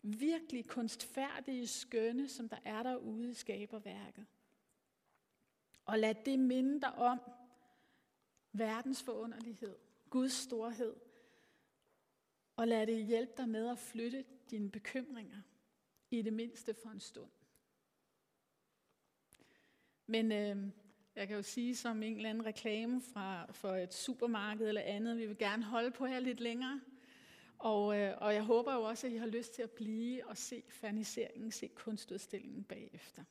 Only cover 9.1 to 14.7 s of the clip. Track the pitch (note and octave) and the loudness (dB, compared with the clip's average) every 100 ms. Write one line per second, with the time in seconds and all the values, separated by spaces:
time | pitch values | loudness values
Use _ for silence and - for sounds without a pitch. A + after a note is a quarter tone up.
9.1 | A3 A3+ A3+ A3+ G#3 G#3 - - _ - | -4 -4 -6 -10 -8 -10 -10 -20 _ -2
10.1 | B3+ C4 B3+ - A#3 A3+ A3 A#3 - - | 2 2 0 -2 -2 -2 0 -2 -2 -18
11.1 | - - _ _ _ _ _ _ _ _ | -20 -20 _ _ _ _ _ _ _ _
12.1 | _ _ _ _ - A#3 A3+ G#3+ A3+ G#3+ | _ _ _ _ 2 6 6 6 2 4
13.1 | A#3 B3+ B3+ B3 A3 A#3 A#3+ - A3+ A#3 | 2 2 -2 0 0 0 -2 -6 -4 -2
14.1 | C4+ C4 - - A3 G3+ | -4 -8 -16 -8 -4 -2